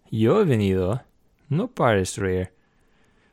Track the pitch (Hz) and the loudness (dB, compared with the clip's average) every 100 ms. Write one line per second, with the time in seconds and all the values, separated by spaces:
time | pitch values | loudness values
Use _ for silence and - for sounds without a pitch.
0 | _ 113 110 190 196 117 101 95 90 117 | _ 0 2 2 2 2 2 0 0 -4
1 | - _ _ _ _ 143 240 - 143 104 | -8 _ _ _ _ -4 -4 -2 2 2
2 | 92 - 98 92 92 _ _ _ _ _ | 0 -4 -2 -2 -4 _ _ _ _ _
3 | _ _ _ | _ _ _